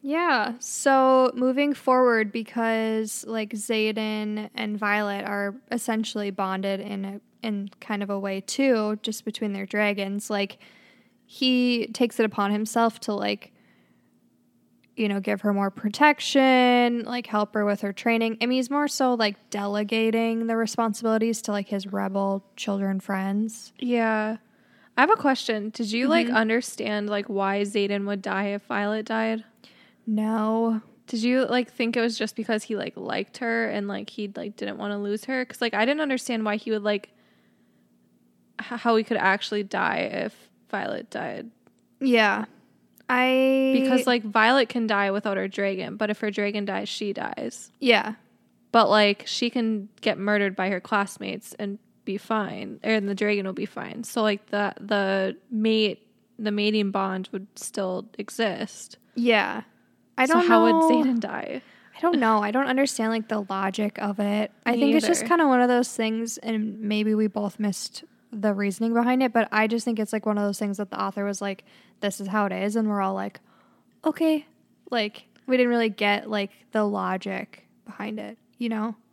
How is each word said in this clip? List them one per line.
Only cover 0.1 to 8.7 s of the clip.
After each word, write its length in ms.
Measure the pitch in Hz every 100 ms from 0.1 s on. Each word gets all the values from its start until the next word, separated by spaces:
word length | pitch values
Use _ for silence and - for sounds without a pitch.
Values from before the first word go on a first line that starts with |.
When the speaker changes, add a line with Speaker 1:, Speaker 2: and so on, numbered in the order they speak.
| 311 349 262 208 240
Speaker 1:
So 720 | - - 285 269 262 262 254 247
moving 380 | 254 262 285
forward, 580 | 277 - 254 254 226 214
because, 920 | 226 220 - 226 226 220 220 220 - -
like, 240 | 220 214
Xaden 1000 | 214 - 220 214 220 214 214 214 214 214 -
and 220 | 214 208
Violet 460 | 208 208 208 202 202
are 300 | 202 202 220 _
essentially 600 | 240 - 220 220 214 202
bonded 480 | 190 190 190 196 196
in 260 | 196 202 196
a, 160 | 202 _ _
in 280 | 226 208 202 -
kind 220 | - 208
of 60 | 202
a 100 | 202
way 220 | 196 196
too, 560 | 190 - 269